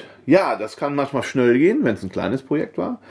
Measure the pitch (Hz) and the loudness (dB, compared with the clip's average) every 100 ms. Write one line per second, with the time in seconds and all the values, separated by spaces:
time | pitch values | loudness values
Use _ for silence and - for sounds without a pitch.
0 | - - - 175 160 104 107 - 143 143 | -18 -10 2 2 4 -2 -6 -6 -4 -2
1 | 139 135 - 135 120 120 170 269 175 101 | -2 -4 -2 2 4 4 4 2 0 -2
2 | 95 92 92 135 - 147 - - 196 240 | -6 -6 -4 -4 -4 -4 -4 -6 -8 -8
3 | - | -14